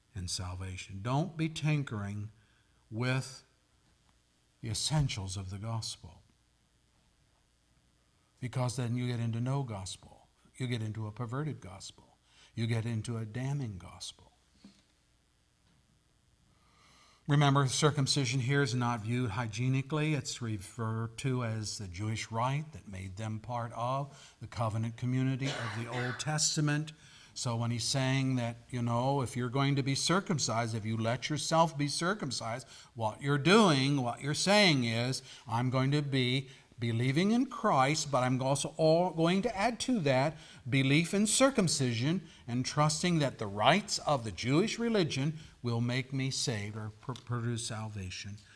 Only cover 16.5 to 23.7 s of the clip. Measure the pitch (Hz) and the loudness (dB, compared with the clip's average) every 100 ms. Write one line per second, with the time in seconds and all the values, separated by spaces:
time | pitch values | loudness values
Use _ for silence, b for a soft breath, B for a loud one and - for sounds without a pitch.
16.5 | b b b b b b b - 147 143 | b b b b b b b 4 6 8
17.5 | 139 139 - 151 147 135 147 120 135 120 | 6 4 4 4 4 2 2 2 0 2
18.5 | 143 135 123 120 117 107 123 120 95 117 | 2 2 2 0 -2 -2 0 0 -2 -4
19.5 | 107 127 135 135 151 156 143 - - 113 | -2 0 0 0 0 2 0 -2 -6 -4
20.5 | 104 - - 113 113 117 - 139 127 117 | -6 -6 -6 -4 -2 -4 -4 -2 0 -2
21.5 | 110 104 - 98 87 110 110 - 113 127 | -4 -6 -8 -8 -6 -4 -4 -4 -2 0
22.5 | 143 156 92 104 95 95 95 110 107 127 | -2 -6 -14 -12 -10 -10 -8 -8 -8 -6
23.5 | 120 117 | -6 -6